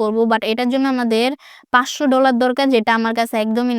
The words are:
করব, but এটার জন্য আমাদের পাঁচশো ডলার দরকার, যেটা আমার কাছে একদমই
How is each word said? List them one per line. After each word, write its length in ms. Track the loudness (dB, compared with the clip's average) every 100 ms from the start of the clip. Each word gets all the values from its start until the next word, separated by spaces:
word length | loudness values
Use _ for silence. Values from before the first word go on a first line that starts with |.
করব, 160 | -2 0 0
but 120 | 0 -2
এটার 180 | -2 -2
জন্য 140 | 0 0
আমাদের 340 | 0 0 0 0 -4 -12 -20 _
পাঁচশো 300 | 0 0 -2 0
ডলার 220 | 2 2 2
দরকার, 220 | 0 0 0
যেটা 160 | 2 2 0
আমার 160 | 0 -2
কাছে 160 | -2 -2
একদমই 320 | -2 -2 -2